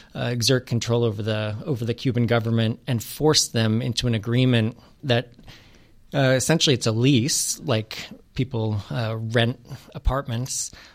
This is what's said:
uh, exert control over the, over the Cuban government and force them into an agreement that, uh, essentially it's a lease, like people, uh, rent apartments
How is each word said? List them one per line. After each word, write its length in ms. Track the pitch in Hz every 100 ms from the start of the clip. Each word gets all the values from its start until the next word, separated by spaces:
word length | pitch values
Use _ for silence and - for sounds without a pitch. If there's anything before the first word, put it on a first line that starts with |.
| -
uh, 140 | - 123
exert 360 | 123 110 127 -
control 360 | 120 120 120
over 200 | 117 101
the, 340 | 107 107 107 107 -
over 180 | 117
the 100 | 117
Cuban 320 | 117 135 120 117
government 520 | 117 113 113 113 - -
and 160 | 117
force 460 | - - 151 147 -
them 340 | 120 113 110
into 240 | 127 113 123
an 80 |
agreement 640 | 113 110 123 127 120 110 - - -
that, 300 | 139 120 - - - - - - - - -
uh, 200 | 143 135 131
essentially 380 | - 160 -
it's 120 | 123 117
a 60 |
lease, 680 | 110 131 131 135 - - -
like 460 | 160 110 107 - - - _
people, 460 | - 127 113 110 107 -
uh, 260 | 139 110 113
rent 400 | 113 117 117 - - 135 -
apartments 760 | 156 - 131 - 117 127 - - - -